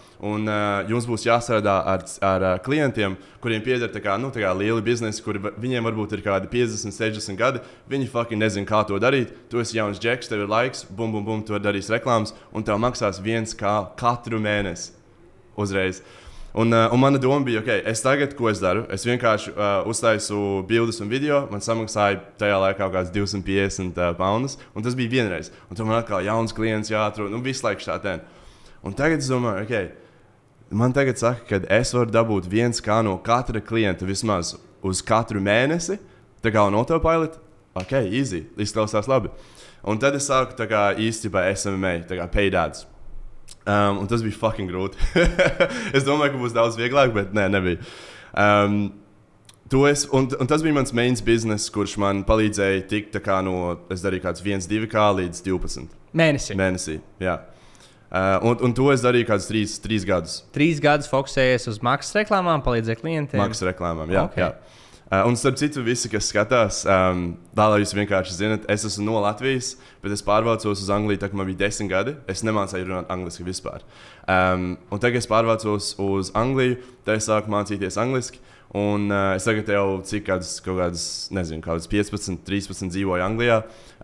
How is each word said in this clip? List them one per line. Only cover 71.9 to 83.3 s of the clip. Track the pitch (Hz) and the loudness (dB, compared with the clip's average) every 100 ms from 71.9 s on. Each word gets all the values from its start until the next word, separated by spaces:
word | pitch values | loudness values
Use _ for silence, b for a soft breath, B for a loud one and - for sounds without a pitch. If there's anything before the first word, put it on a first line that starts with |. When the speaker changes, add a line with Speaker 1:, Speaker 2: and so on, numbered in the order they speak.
| 92 113 147 - | 0 0 -4 -8
Speaker 1:
Es | 92 | -4
nemācēju | 110 107 95 95 92 | 0 0 0 -4 -6
runāt | 92 87 | -6 -6
angliski | 92 87 - 90 | -6 -8 -10 -8
vispār. | 92 - - - B B B B | -8 -10 -12 -16 B B B B
Ām, | 92 92 90 90 90 - | 4 4 2 0 -6 -6
un | 101 | -2
tagad | 120 120 | 0 0
es | 113 | 2
pārvācos | 110 113 110 107 104 - - | 4 4 2 0 -2 -2 -4
uz | 98 98 92 104 | 0 0 0 0
Angliju, | 123 135 127 123 B B - | 0 2 2 0 B B -2
tad | 110 | 0
es | 110 | 2
sāku | 107 107 | 0 0
mācīties | 104 101 101 92 104 | -2 -2 -2 -2 -2
angliski. | 123 131 120 - - b b 101 | 0 0 -4 -10 -20 b b -2
Un, | 104 104 101 | 0 0 0
ā, | 101 98 95 | 2 2 0
es | 117 | 0
tagad | 107 107 | 0 0
jau | 101 98 95 | 2 2 -2
cik | - 107 101 | -4 -6 -2
kādas, | 92 90 - | -4 -4 -8
kaut | 92 92 | -4 -2
kādas, | 87 85 - - - | -2 -2 -6 -8 -6
nezinu, | 92 82 80 | -4 -4 -6
kādas | 82 82 - | -4 -4 -2
piecpadsmit, | 104 101 104 - 87 | -2 0 -4 -6 -8
trīspadsmit | - 98 95 92 92 | -4 -4 -4 -8 -6
dzīvoju | 95 98 90 | -2 0 0
Anglijā. | 95 | 0